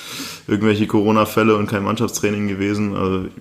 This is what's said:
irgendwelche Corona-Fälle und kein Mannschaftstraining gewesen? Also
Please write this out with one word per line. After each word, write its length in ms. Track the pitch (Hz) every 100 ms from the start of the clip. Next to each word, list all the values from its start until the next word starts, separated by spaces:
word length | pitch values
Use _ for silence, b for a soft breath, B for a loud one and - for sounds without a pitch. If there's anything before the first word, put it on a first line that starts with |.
| B B B B -
irgendwelche 400 | 104 110 104 107
Corona-Fälle 720 | 110 104 110 107 - 110 107
und 100 | 98
kein 180 | 104
Mannschaftstraining 640 | 101 113 113 - 104 104 104
gewesen? 460 | 95 101 104 104
Also 320 | 98 95 95 92 -